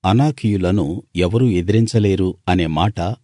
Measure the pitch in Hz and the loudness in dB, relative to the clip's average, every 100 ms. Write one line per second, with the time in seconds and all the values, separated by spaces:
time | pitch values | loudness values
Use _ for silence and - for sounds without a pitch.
0 | 95 110 147 147 110 101 90 101 73 160 | 2 2 2 0 -2 0 0 0 -2 -6
1 | - - 90 113 127 90 87 107 113 117 | -8 -2 0 2 0 0 0 2 2 2
2 | 104 95 92 - - 92 80 78 98 - | 0 0 -2 -4 -2 0 0 0 -2 -2
3 | 87 110 | -6 -8